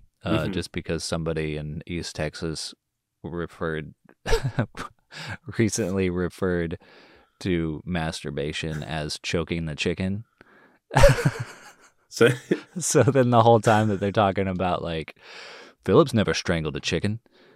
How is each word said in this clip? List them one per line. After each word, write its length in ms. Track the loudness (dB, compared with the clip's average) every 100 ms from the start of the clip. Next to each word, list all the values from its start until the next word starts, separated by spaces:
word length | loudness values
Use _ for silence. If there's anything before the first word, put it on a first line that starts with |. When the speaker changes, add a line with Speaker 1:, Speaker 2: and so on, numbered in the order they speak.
| _ _
Speaker 1:
uh, 200 | -2 -2
Speaker 2:
Mm-hmm. 80 | 0
Speaker 1:
just 200 | -4 -6
because 320 | -6 -6 -6
somebody 520 | -4 -4 -4 -4 -4 -4
in 240 | -8 -10 -8
East 280 | -8 -8 -6
Texas 580 | -8 -6 -8 -6 -10 -14 _ _ _ _
referred, 680 | -12 -8 -8 -6 -6 -6 -8 -16 _ _ -2
<laughs> 80 | -2 -2 -4 -6 -8 -16 _ _ -16 -14 -14 -8 0
recently 520 | 0 0 -2 0 0
referred 680 | 0 -4 -2 -2 0 -2 -6 -14 -20 -20 -20 _ -8
to 420 | -2 0 0 -4 -4
masturbation 960 | -4 -4 -6 -8 -6 -6 -4 -6 -6
as 360 | -6 -6 -6 -8
choking 440 | -4 -2 -2 -4 -4
the 100 | -4
chicken. 480 | -4 -2 -2 -4 -8 _ _ -20 _ _ -2
<laughs> 100 | 8 8 8 2 -2 -10 -16 -20 -20 _ _ _
Speaker 2:
So 160 | 4 4 4 -2
<laughs> 260 | -4 -6 -8
Speaker 1:
So 240 | 0 2
then 260 | 4 4 4
the 140 | 6
whole 160 | 8 6
time 280 | 6 4 4
that 100 | 0
they're 120 | 0
talking 360 | 2 2 2 -2
about, 340 | -2 -2 -2
like, 340 | -2 -6 -8 -14 -20 -20 -18 -20 -20 _ 4
Phillips 260 | 6 6
never 220 | 4 2
strangled 420 | 0 -2 -2 -2 -6
a 40 |
chicken. 400 | -4 -2 -2 -4 _ _ _